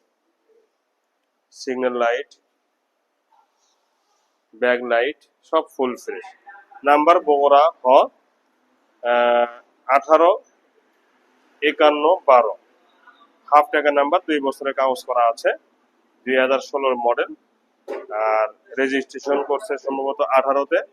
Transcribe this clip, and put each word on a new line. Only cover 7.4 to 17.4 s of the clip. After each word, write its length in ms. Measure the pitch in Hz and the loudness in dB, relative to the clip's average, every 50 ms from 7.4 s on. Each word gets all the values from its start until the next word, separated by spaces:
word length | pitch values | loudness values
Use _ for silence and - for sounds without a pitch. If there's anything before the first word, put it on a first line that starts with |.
| 143 143 139 143 156 165 - _ - | 4 4 4 4 4 2 0 _ 0
হ, 20 | 127 135 156 220 269 _ _ _ _ _ _ _ _ _ _ _ _ _ _ _ _ _ _ | 4 4 4 4 2 _ _ _ _ _ _ _ _ _ _ _ _ _ _ _ _ _ _
আহ, 460 | - 120 120 120 120 120 120 120 120 120 120 120 _ _ _ _ - 123 135 | -4 -2 0 2 2 2 2 2 0 -2 -4 -14 _ _ _ _ -4 0 0
আঠারো 360 | 139 - 151 156 156 165 180 214 - - _ _ _ _ _ _ _ _ _ _ _ _ _ _ _ _ _ _ _ _ _ _ - | 0 2 2 2 4 4 4 2 0 -4 _ _ _ _ _ _ _ _ _ _ _ _ _ _ _ _ _ _ _ _ _ _ -4
একান্ন 420 | 147 151 147 156 156 151 147 147 147 160 185 180 - 143 | -4 -2 0 2 2 2 2 2 2 2 0 2 4 4
বারো, 240 | 127 123 113 104 95 - _ _ _ _ _ _ _ _ _ _ _ _ _ _ _ _ _ - | 4 4 4 2 -4 -10 _ _ _ _ _ _ _ _ _ _ _ _ _ _ _ _ _ 2
হাফ 160 | 147 147 147 - - | 2 2 2 2 -2
টাকা 160 | 151 143 147 143 143 | -2 0 0 0 0
নাম্বার, 220 | 143 143 170 185 - 160 | 0 0 0 -2 -2 -2
দুই 100 | 156 147 135 | -4 -4 -4
বছরের 280 | 135 131 - 139 139 135 139 | -6 -6 -6 -8 -8 -4 -2
কাগজ 200 | 135 131 127 123 - 131 | -2 -2 -2 -4 -6 -4
করা 140 | 123 123 120 117 | -2 0 0 0
আছে, 180 | 117 - - 185 - - _ _ _ _ _ _ _ _ _ _ _ _ - | 0 -2 -4 -4 -4 -6 _ _ _ _ _ _ _ _ _ _ _ _ -6
দুই 120 | 123 131 131 | -2 0 0
হাজার 180 | 131 131 135 127 117 - | 2 0 0 -2 -4 -6
ষোলোর 280 | - 139 135 131 127 117 117 | -6 -4 -2 -2 -2 -2 -2
মডেল। 240 | 120 120 - 185 196 - _ | -4 -2 -4 -6 -8 -10 _